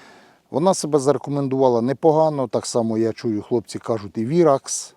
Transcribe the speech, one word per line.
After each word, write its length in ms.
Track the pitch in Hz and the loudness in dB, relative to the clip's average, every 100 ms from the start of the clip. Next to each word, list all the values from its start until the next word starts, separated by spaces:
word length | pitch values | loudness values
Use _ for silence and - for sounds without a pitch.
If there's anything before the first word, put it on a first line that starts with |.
| - - _ _ _ | -20 -20 _ _ _
Вона 240 | 123 185 | 0 0
себе 240 | 180 151 147 | 0 0 0
зарекомендувала 840 | 131 131 - 143 139 135 131 117 | 2 0 -2 -4 -2 2 2 2
непогано, 680 | 120 135 165 151 160 147 123 | 0 2 2 4 2 0 -4
так 180 | 120 - | -4 -2
само, 320 | 123 113 110 | -2 -2 0
я 140 | 113 | -2
чую, 300 | 104 120 104 | -2 -4 -4
хлопці 360 | 101 120 - 107 | -2 -4 -4 -8
кажуть, 400 | - 113 98 113 | -6 -6 -6 -8
і 80 | 113 | -2
Віракс. 680 | 170 160 135 - - - | 2 4 4 0 -10 -10